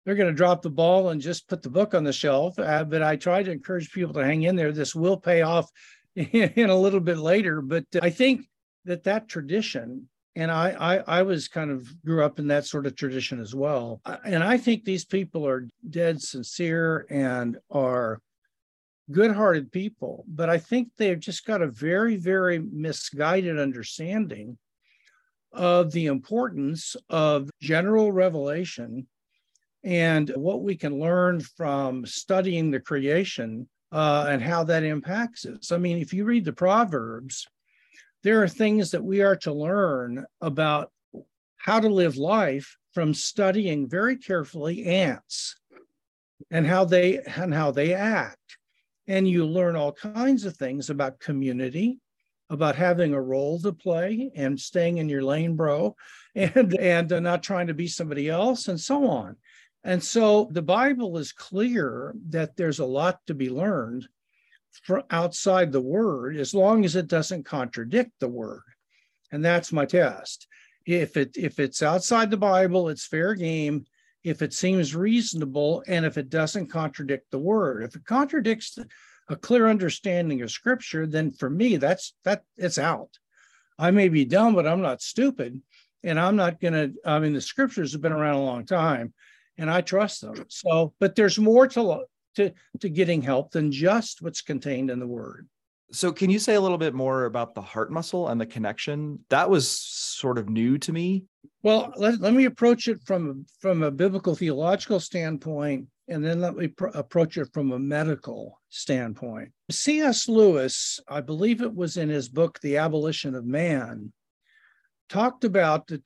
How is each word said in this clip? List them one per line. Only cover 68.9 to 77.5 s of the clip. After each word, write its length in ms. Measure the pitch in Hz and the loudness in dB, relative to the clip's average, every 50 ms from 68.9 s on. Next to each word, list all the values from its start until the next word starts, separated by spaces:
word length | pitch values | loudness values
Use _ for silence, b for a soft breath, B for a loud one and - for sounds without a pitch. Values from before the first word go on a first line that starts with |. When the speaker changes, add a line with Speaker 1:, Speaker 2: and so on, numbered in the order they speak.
| _ _ _ _ _ _ _ - | _ _ _ _ _ _ _ -10
Speaker 1:
And 120 | 143 147 160 | -6 0 2
that's 280 | 170 175 170 170 - | 2 2 2 0 0
my 140 | - 151 139 | 0 0 0
test. 600 | - 175 180 160 123 - - - - - - - b b b b b b b b | 2 4 4 4 4 0 -4 -12 -14 -16 -16 -18 b b b b b b b b
If 300 | 170 175 175 151 - - | -2 0 0 0 0 0
it, 200 | 165 135 131 - | -2 -2 -2 -4
if 220 | 294 180 143 - - | -6 -6 -6 -2 -2
it's 240 | 139 131 - - | -4 -2 -2 -2
outside 480 | 156 151 170 185 - - 240 226 226 208 | 0 2 0 0 2 2 2 2 4 2
the 60 | 220 | 0
Bible, 540 | 190 208 202 185 185 190 175 175 185 175 160 | 0 2 4 4 4 4 4 2 2 0 0
it's 160 | 147 - - | -4 -8 -8
fair 280 | - 160 156 170 202 220 | -6 -4 -2 0 0 -2
game. 520 | 185 170 160 160 160 151 147 151 143 143 _ _ _ _ _ _ _ | -2 -2 -4 -2 -2 -2 -2 -2 -4 -6 _ _ _ _ _ _ _
If 200 | - 170 156 - | -6 -6 -4 -4
it 100 | 160 147 | -4 -6
seems 420 | - - 190 185 190 185 156 135 151 | -4 -2 0 2 2 2 0 0 -2
reasonable, 880 | 170 190 220 226 240 226 - 175 160 151 135 131 147 147 151 170 175 - | -2 0 2 2 2 0 0 -4 -4 -6 -4 -2 0 0 0 0 -2 -2
and 180 | - 180 165 160 | -2 -2 0 0
if 140 | 151 - 151 | 0 -2 -4
it 100 | 135 131 | -6 -2
doesn't 380 | 151 160 156 156 - 208 160 | -2 -2 0 0 -2 -6 -6
contradict 640 | 135 - 160 156 147 - - 143 135 139 131 _ - | -4 -4 -4 -6 -6 -6 -8 -4 -4 -4 -6 _ -8
the 80 | - 135 | -8 -4
word. 440 | 151 185 | -2 0